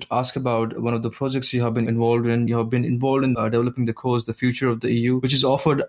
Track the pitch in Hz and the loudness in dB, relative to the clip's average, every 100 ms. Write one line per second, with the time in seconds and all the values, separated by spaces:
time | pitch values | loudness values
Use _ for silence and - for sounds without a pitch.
0 | - 117 127 135 127 117 113 117 117 117 | -4 -2 -2 -2 0 0 -2 -2 -2 -2
1 | 113 - 135 131 127 123 120 117 113 117 | -4 -4 -4 -2 -2 0 0 0 0 2
2 | 117 120 120 117 117 117 113 120 120 123 | 2 2 2 0 2 0 0 0 0 0
3 | 135 135 135 117 110 117 123 127 117 113 | 2 2 2 0 0 0 0 0 -4 -2
4 | 127 120 117 113 127 123 131 113 113 117 | 0 -2 -2 -2 -2 0 0 0 0 0
5 | 120 127 127 135 131 139 160 139 | 2 2 0 0 2 2 2 2